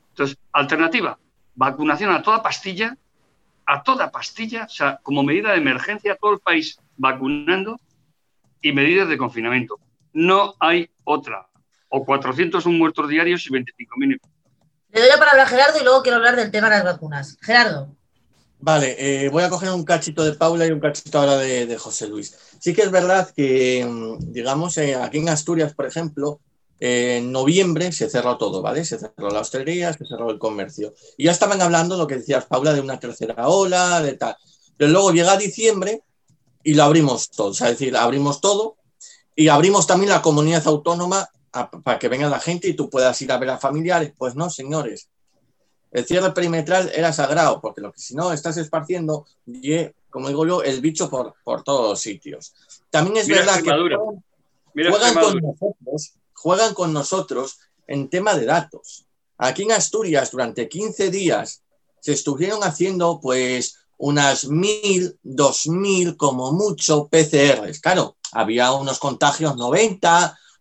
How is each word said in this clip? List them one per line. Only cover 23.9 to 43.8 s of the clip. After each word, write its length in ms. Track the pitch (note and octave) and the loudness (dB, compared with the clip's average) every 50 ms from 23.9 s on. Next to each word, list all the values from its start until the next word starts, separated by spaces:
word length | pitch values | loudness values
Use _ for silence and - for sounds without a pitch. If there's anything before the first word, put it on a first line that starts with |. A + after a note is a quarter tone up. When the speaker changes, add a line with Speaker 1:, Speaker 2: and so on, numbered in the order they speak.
| A#2 A#2 A2+ A2+ A2+ - - - | -6 -8 -8 -8 -8 -10 -10 -10
Speaker 3:
digamos, 460 | A2+ A#2+ A#2 B2+ C3+ D3+ E3+ F3+ E3+ E3 | -8 -6 -4 -2 -2 -2 -2 -4 -2 -2
eh, 160 | D3+ C#3+ C3+ | -2 -2 -2
aquí 240 | B2+ A#2+ - - D3+ | -4 -4 -4 -4 -4
en 100 | D#3 E3+ | -2 0
Asturias, 460 | D#3 D3 - E3+ F3 E3 D#3 D3 - | -2 -2 -2 -2 -2 -2 -2 -2 -4
por 100 | - C3+ | -8 -8
ejemplo, 560 | B2+ - E3 E3+ D#3+ D3 C#3+ C#3+ D3 D3 - _ _ _ _ _ _ _ _ | -6 -6 -8 -8 -8 -6 -6 -6 -6 -6 -8 _ _ _ _ _ _ _ _
eh, 380 | A#2+ B2 B2 A#2+ B2 B2 B2 A#2+ | -4 -2 0 0 0 0 -2 -4
en 120 | A#2+ B2 | -4 -4
noviembre 640 | C3 C3 C3 C#3+ E3 F#3+ F#3+ F3+ D#3+ D3+ F3 F3+ | -4 0 0 2 4 4 2 2 0 -2 -2 -4
se 160 | D#3+ - A#2 - | -4 -4 -6 -2
cerró 300 | - B2 A#2+ B2 A#2+ - | -2 -2 0 0 -2 -2
todo, 240 | A2+ G2+ G2 F#2 | -4 -4 -4 -4
¿vale? 240 | F#2 G#2+ A#2+ D#3 E3+ | -4 -4 -4 -4 -4
Se 120 | D#3 - - | -6 -8 -10
cerró 300 | - - - - G2+ G2+ | -12 -16 -14 -8 -6 -4
la 120 | G#2 G#2+ | -4 -4
hostelería, 520 | A2 - - C3 C3+ D#3 E3+ F3+ F3 E3+ | -6 -6 -8 -6 -6 -4 -4 -4 -4 -4
se 140 | D#3 - D3 | -6 -8 -12
cerró 240 | - A#2+ G#2+ A#2 A#2 | -14 -10 -8 -6 -6
el 80 | A2 G2 | -6 -4
comercio. 560 | A#2 A2 G#2+ G2+ F#2+ - - - G#2 G#2+ - _ _ - _ - | -6 -6 -6 -6 -10 -10 -10 -10 -12 -12 -12 _ _ -20 _ 0
Y 60 | C#3 | 0
ya 80 | E3+ | 2
estaban 280 | E3+ - G#3+ G3+ G3+ F#3+ | 2 2 2 2 2 2
hablando, 380 | F3+ E3+ E3+ E3 E3+ F3 F#3 F3+ | 2 2 2 2 2 0 -2 -4
lo 80 | D#3+ | -4
que 100 | - C#3 | -4 -4
decías, 300 | B2 A2+ C#3 C#3 B2+ - | -8 -4 -2 -2 -2 -2
Paula, 260 | - B2+ B2+ C#3 D#3 | -2 -2 0 2 2
de 80 | D3 C#3+ | 0 0
una 180 | C3+ C3+ C3 B2 | -2 -4 -8 -10
tercera 480 | - A#2+ A#2 - A2+ A2 A#2 A#2 A#2+ | -10 -14 -10 -8 -8 -8 -6 -2 0
ola, 540 | C#3 F3 G3 G3 F#3 F3+ F3+ F3+ F3+ F3 E3+ | 2 2 2 2 2 2 2 2 2 2 0
de 140 | D#3 C#3+ C3+ | 0 -2 -4
tal. 220 | - C3 A2+ - - _ _ _ _ _ _ _ - | -4 -6 -6 -6 -10 _ _ _ _ _ _ _ 2
Pero 120 | D3 D3 | 4 6
luego 220 | D#3+ F#3+ G3+ F#3+ | 6 6 6 6
llega 240 | E3 E3+ F3 F3+ G3 | 4 6 6 6 4
diciembre 640 | G3 G#3 G3 - - A3 A3+ G#3+ F#3+ F#3 G3+ A3+ - - _ _ _ _ _ _ _ _ _ _ _ | 4 2 -4 -4 0 2 2 2 2 -2 -4 -6 -8 -10 _ _ _ _ _ _ _ _ _ _ _
y 100 | _ D#3 | _ 2
lo 120 | D3+ D3+ D3 | 6 6 6
abrimos 460 | D3 D3+ E3 D3+ C#3 A#2+ A2 - - | 8 6 6 4 4 2 -2 -4 -8
todo, 180 | - - G#2+ G2+ | -4 -4 -4 -4
o 60 | G2+ | -2
sea, 140 | - - A#2+ | -2 0 0
es 100 | A#2 A2+ | 0 0
decir, 160 | C3+ B2+ B2 | -2 -2 0
abrimos 460 | A2 A#2+ B2+ C3+ C#3 C#3+ C#3+ C#3 - | 0 0 2 0 0 0 -2 -2 0
todo 360 | - G3 G3+ G3+ A3 A3+ - _ _ _ _ _ - - - _ _ _ _ | 0 0 2 0 -2 -4 -8 _ _ _ _ _ -20 -20 -20 _ _ _ _
y 120 | - D#3 D#3 | 4 6 6
abrimos 380 | C#3+ C#3+ E3 F#3+ G3+ G3 - | 8 6 6 6 4 4 4
también 220 | - F#3 F3+ G3 G3+ | 4 2 2 4 4
la 140 | F#3 E3 | 2 4
comunidad 440 | - E3 D3+ D3 D3+ D#3+ E3+ D#3+ D3+ | 4 2 2 4 2 2 2 2 2
autónoma 640 | D#3+ D3+ D3+ - E3+ E3+ F3 F3 F3+ F#3+ G3 F#3+ - _ _ _ _ | 2 0 0 0 -2 -2 -2 -2 -2 -2 -4 -4 -6 _ _ _ _
a, 180 | - B2+ A#2+ - | -8 -8 -8 -8
para 280 | - F3 - C3 A#2 - | -12 -8 -4 -4 -2 -2
que 100 | - A#2+ | -2 -2
venga 220 | C3 C3 D3 D3 | -2 -2 -2 -2
la 100 | C#3 B2 | -2 -2
gente 280 | - E3 F3 F3 F3+ F#3 | -4 -4 -6 -4 -4 -4
y 40 | |
tú 160 | E3 - D3 - | -4 -4 -6 -4
puedas 320 | - C3 B2+ B2+ A#2+ - | 0 2 2 2 0 0
ir 100 | C3 B2+ | -4 -4
a 40 | B2+ | -4
ver 140 | B2 C3 C3 | -2 -2 -4
a 80 | C3 - | -4 -4
familiares. 560 | - C3+ C#3+ D3+ | -4 -4 -4 -2